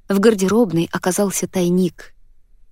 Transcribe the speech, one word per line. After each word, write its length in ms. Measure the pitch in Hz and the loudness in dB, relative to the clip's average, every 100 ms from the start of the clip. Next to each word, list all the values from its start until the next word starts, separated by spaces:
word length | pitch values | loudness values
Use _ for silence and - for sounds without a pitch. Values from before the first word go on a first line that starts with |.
| - | -4
в 100 | 196 | 2
гардеробной 680 | 208 214 185 208 226 165 165 | 2 2 2 2 2 0 -2
оказался 540 | - 190 180 202 - 180 | -4 -2 -2 -2 -4 -6
тайник. 680 | 190 175 180 180 - - - - - - - - | -2 0 0 0 -4 -18 -20 -20 -20 -20 -20 -12